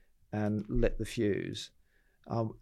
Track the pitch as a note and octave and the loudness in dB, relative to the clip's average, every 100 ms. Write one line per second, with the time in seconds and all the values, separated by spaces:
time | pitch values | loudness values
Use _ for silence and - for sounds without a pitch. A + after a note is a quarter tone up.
0 | _ _ - G#2+ G#2 G#2+ - - A2+ - | _ _ -8 -2 0 0 0 2 2 2
1 | G#2+ - G#2 - G1+ G#2 - _ _ _ | -4 0 2 2 -2 -8 -10 _ _ _
2 | _ _ - A2+ A2+ - | _ _ -4 -2 -2 -2